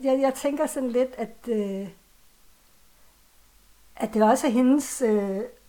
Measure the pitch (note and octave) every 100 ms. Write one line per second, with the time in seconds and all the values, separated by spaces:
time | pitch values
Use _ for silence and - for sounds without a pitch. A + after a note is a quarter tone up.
0 | C4+ C4 C4+ C4 C#4+ D4 D4+ D4 C4 A#3+
1 | B3+ A#3+ A3 - A#3+ A3 G3+ F#3+ G3 -
2 | _ _ _ _ _ _ _ _ _ _
3 | - _ _ _ _ _ _ - - -
4 | G#3+ A3 G#3+ C4 D4+ A3+ B3+ C#4+ C4+ -
5 | A#3+ G#3 G3+ G3 A#3+ -